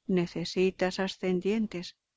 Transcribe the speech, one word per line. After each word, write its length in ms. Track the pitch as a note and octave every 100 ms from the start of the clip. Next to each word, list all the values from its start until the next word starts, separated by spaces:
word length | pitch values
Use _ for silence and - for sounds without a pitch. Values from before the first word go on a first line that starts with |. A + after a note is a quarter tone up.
| -
Necesitas 920 | F3+ F3 E3 E3+ F#3+ F#3 - F#3 F#3+
ascendientes". 960 | F#3+ - F#3 F3+ F#3+ A3 G#3+ F3 F3+ - _